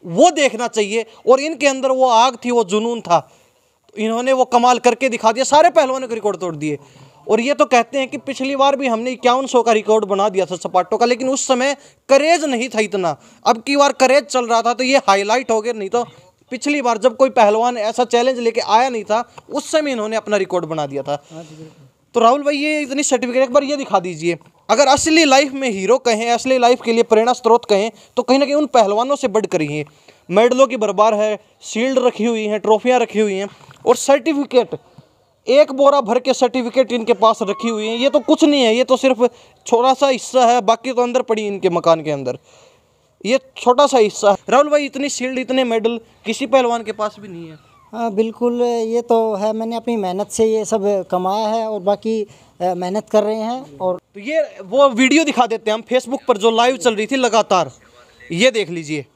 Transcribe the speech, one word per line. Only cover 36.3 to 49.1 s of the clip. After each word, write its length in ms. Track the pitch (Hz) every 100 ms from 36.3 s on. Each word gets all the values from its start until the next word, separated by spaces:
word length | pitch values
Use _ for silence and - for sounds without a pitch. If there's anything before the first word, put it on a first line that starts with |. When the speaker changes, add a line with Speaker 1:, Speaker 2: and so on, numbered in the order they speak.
Speaker 1:
सर्टिफिकेट 580 | 247 247 254 233 233 233
इनके 200 | 240 220
पास 260 | 208 220 226
रखी 260 | 196 202 233
हुई 180 | 220 214
हैं। 120 | 233
ये 120 | 262
तो 100 | 277
कुछ 240 | 233 311
नहीं 180 | 320 294
है, 140 | 240 226
ये 80 |
तो 120 | 254 262
सिर्फ 340 | 269 240 240 - _ _ -
छोटा 280 | 226 254
सा 140 | 262 277
हिस्सा 380 | 262 - 254 233
है, 140 | 247
बाकी 320 | 202 233 254
तो 100 | 240
अंदर 200 | 247 247
पड़ी 240 | 247 220 208
इनके 240 | 202 190
मकान 320 | 170 165 165
के 80 | 151
अंदर, 280 | 143 131 - _ _ _ _ _ _ _ _ 190
ये 140 | 262 _ -
छोटा 300 | - 247 285
सा 120 | 262
हिस्सा 320 | 214 - 208
है। 60 | 196 -
राहुल 200 | 240 302
भाई, 160 | 294
इतनी 240 | 277 269 277
शील्ड, 300 | - 254 262
इतने 260 | 262 262
मेडल 360 | 254 226 220 233 _ _
किसी 220 | - 220 240
पहलवान 360 | 262 247 233
के 100 | 214
पास 240 | 208 214 208
भी 80 | 202
नहीं 200 | 170 165
है। 100 | 151 _ _ _
Speaker 2:
हाँ, 220 | 220 233
बिल्कुल, 480 | 196 226 214 240 240
ये 400 | 240 233 226 226
तो 320 | 233